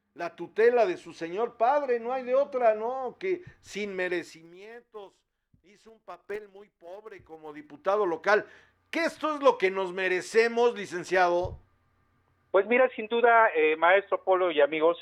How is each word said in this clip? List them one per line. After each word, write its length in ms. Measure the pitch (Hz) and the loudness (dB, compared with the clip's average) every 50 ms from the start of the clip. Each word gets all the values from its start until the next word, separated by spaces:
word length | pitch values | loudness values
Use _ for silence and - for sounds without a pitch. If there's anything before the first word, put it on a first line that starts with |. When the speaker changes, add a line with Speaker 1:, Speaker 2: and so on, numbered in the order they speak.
| _ _ _ | _ _ _
Speaker 1:
la 220 | 143 170 165 165 | -10 -10 -10 -8
tutela 480 | - 170 165 - 202 226 240 247 240 214 | -10 -14 -8 0 4 4 4 6 4 2
de 140 | 180 170 - | 2 0 -6
su 160 | - 170 147 | -8 -18 -12
señor 420 | - 165 165 175 208 233 233 - | -12 -10 -8 -4 -4 -4 -4 -2
padre, 420 | - 233 247 285 294 285 254 240 233 | 0 2 2 2 2 0 0 -2 -2
no 140 | 226 240 | -2 -6
hay 120 | 262 262 247 | -6 -6 -4
de 100 | 247 254 | 0 0
otra, 400 | 277 285 196 - 254 240 220 214 | 0 0 0 -2 2 2 2 2
¿no? 420 | 214 220 240 262 262 262 240 - - | 2 -4 -6 -6 -6 -8 -10 -10 -8
Que 220 | 185 190 180 175 180 - - _ | -6 -4 -4 -6 -6 -18 -20 _
sin 340 | _ - - 190 208 202 190 | _ -14 -10 -10 -10 -8 -6
merecimientos, 1160 | 185 180 180 180 170 151 - - 165 165 165 175 185 202 220 233 240 _ _ - 214 196 170 _ _ _ _ _ _ _ _ _ _ _ | -6 -4 -4 -4 -6 -8 -10 -18 -20 -20 -20 -20 -20 -20 -20 -20 -20 _ _ -20 -20 -20 -20 _ _ _ _ _ _ _ _ _ _ _
hizo 260 | 180 208 _ _ 220 | _ _ _ _ -20
un 100 | 226 214 | -20 _
papel 480 | _ 196 175 170 _ - 202 214 214 196 | _ -20 -20 -18 _ -10 -10 -10 -10 -14
muy 200 | 190 196 214 196 | -20 -20 -20 _
pobre 560 | _ _ 170 170 185 208 208 220 196 180 156 | _ _ -20 -18 -18 -18 -18 -20 -20 -20 -20
como 300 | - 160 160 156 156 147 | -20 -20 -18 -16 -16 -16
diputado 500 | 151 147 - 147 139 - 190 202 214 208 | -16 -18 -20 -14 -4 0 0 2 2 2
local. 400 | 175 160 156 - 190 208 208 208 - - - _ _ _ _ _ - | 0 -2 -2 2 2 2 2 2 -4 -18 -20 _ _ _ _ _ -6
¿Que 140 | - 320 339 | -4 -2 -2
esto 300 | 302 - - 294 311 302 | -2 -4 -4 -6 -6 -4
es 80 | 285 | 2
lo 140 | 277 262 240 | 4 4 4
que 140 | - 185 185 | 4 0 -2
nos 240 | 190 190 190 180 175 | -2 -2 -6 -6 -6
merecemos, 840 | 190 190 180 180 180 156 - - 226 226 233 233 233 240 240 208 | -4 -2 -2 -2 -2 -4 0 2 2 2 2 2 2 2 2 0
licenciado? 840 | 202 190 - 160 180 156 - 175 185 180 175 175 175 180 180 - - _ _ _ _ _ _ _ _ _ _ _ _ _ _ _ _ _ - | -2 -10 -10 -10 -10 -6 -2 2 2 2 2 2 0 -2 -4 -10 -16 _ _ _ _ _ _ _ _ _ _ _ _ _ _ _ _ _ 0
Speaker 2:
Pues 160 | - 190 202 | 0 0 2
mira, 220 | 214 240 254 262 254 | 2 2 2 2 2
sin 180 | - 247 220 214 | 0 -6 -8 -4
duda, 420 | 233 233 233 233 233 226 226 208 156 | -2 2 4 4 6 6 4 4 2
eh, 220 | 160 156 156 156 | 2 0 0 2
maestro 460 | 160 165 170 190 202 196 - 190 180 | 2 4 4 4 4 2 -2 -6 -4
Polo 280 | - 185 185 180 185 180 | 0 0 0 0 0 0
y 100 | 156 143 | 2 2
amigos, 380 | 143 143 156 156 156 170 170 - | 2 2 2 0 0 0 0 -2